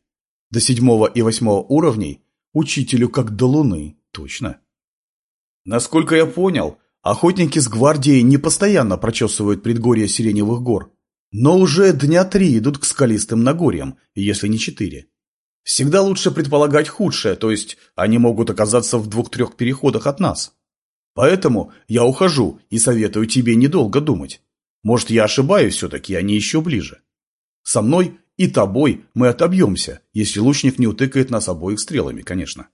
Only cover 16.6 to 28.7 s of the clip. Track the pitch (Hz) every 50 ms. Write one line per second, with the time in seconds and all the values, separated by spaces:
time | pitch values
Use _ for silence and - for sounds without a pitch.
16.6 | 147 147 143 147 131 - - - 208 165 - - - 107 90 - - 110 110 104
17.6 | - - - - _ _ _ - 90 107 113 120 120 117 117 110 113 - 98 95
18.6 | 107 101 113 123 117 - - 117 107 110 101 113 120 - - - 123 - - -
19.6 | 120 120 139 - - 131 113 117 - 143 139 139 190 135 80 - - - _ _
20.6 | _ _ _ _ _ _ _ _ _ _ _ 110 123 151 185 190 180 143 120 98
21.6 | 85 - - _ _ - 110 117 120 120 131 - 190 185 156 135 110 76 - -
22.6 | _ _ - 113 - 131 120 110 110 98 95 107 110 110 - 131 120 120 117 113
23.6 | 127 143 165 180 120 104 - 147 151 151 117 80 69 67 - - _ _ _ _
24.6 | _ _ _ _ - 107 120 117 - - 113 113 107 104 - - 131 147 202 202
25.6 | 135 98 - - - 80 71 71 - - 95 85 92 101 107 107 104 - - 160
26.6 | 160 180 139 98 69 65 - - _ _ _ _ _ _ _ _ _ _ _ _
27.6 | - - - 117 104 117 156 180 185 180 - - _ _ _ - 185 185 - -
28.6 | 104 98